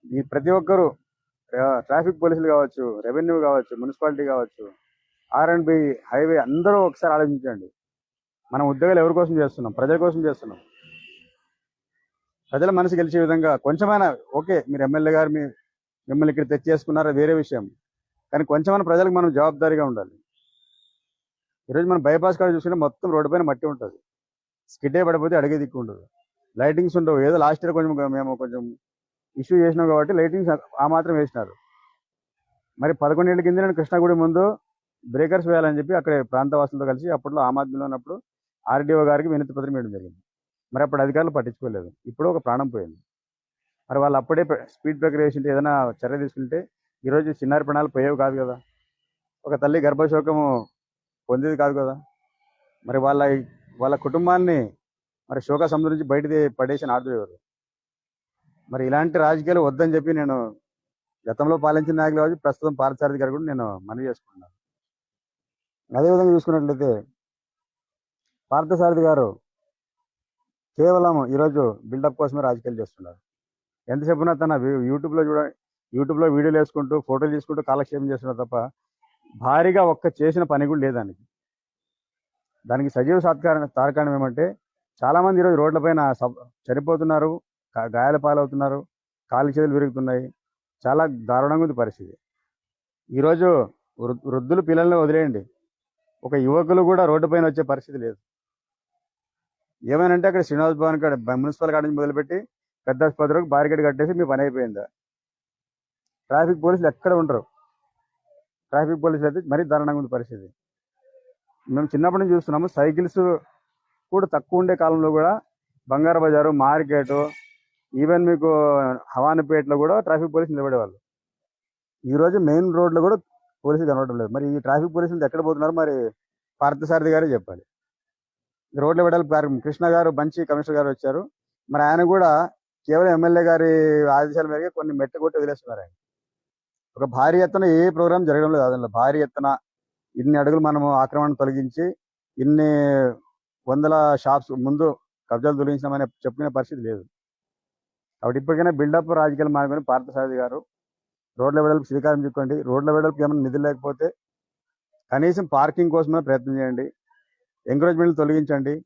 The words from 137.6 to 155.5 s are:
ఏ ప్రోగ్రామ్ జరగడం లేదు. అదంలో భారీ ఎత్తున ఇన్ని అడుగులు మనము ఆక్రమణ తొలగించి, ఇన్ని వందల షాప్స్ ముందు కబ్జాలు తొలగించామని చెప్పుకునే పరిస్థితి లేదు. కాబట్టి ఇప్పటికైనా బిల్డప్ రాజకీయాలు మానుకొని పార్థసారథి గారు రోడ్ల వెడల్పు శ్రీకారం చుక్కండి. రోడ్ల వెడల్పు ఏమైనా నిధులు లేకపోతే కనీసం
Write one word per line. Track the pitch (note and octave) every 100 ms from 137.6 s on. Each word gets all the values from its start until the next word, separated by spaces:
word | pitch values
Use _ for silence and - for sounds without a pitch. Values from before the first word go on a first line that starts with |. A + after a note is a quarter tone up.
| F#3 D#3+
ఏ | F3
ప్రోగ్రామ్ | D#3+ E3+ F3+ E3
జరగడం | D3 D#3
లేదు. | D#3 B2+
అదంలో | B2+ A#2+ A2
భారీ | C3 D3+
ఎత్తున | C#3+ - C#3 D#3 _ _ _ _ _ -
ఇన్ని | C3 D3
అడుగులు | C#3 D#3+
మనము | D#3 D3 C#3+
ఆక్రమణ | C#3 C3+ D3 D3
తొలగించి, | C3+ C3+ C3+ C3 D3+ F3 G3 _ _ _ -
ఇన్ని | C3+ D3+ D3+ D3 C#3+ C#3 B2+ A#2 _ _ _ _ -
వందల | C3+ D#3 D#3 D3+ C#3+
షాప్స్ | C#3+ C#3+ B2+ B2+
ముందు | C3 D3 D#3+ - _ _ _
కబ్జాలు | A#2 C#3+ C#3+
తొలగించామని | C#3+ C#3+ C#3 C#3 C3 _
చెప్పుకునే | B2+ B2 D3
పరిస్థితి | C3 B2+ C#3+
లేదు. | A2+ G#2 - _ _ _ _ _ _ _ _ _ _ _
కాబట్టి | A#2 B2+
ఇప్పటికైనా | C#3 D#3+ F3 D3
బిల్డప్ | D3 D#3+ D#3+ E3
రాజకీయాలు | D3+ C#3 D3+
మానుకొని | D3 C#3+ D3+
పార్థసారథి | C3+ B2+ C3 C3+ C3 B2+
గారు | B2 C3 - _ _ _ _ _ _ -
రోడ్ల | C3 D3
వెడల్పు | D3+ D3+ C3+
శ్రీకారం | C3+ D3+ D3
చుక్కండి. | C#3+ C#3 C3+ D3+
రోడ్ల | C3 C3 D3
వెడల్పు | D3+ D#3 D3
ఏమైనా | D3 D3+
నిధులు | C3 C#3
లేకపోతే | D3 C3 C#3+ C3 E3 - _ _ _ _ _ _ _ _ _
కనీసం | C3+ E3 F3 E3+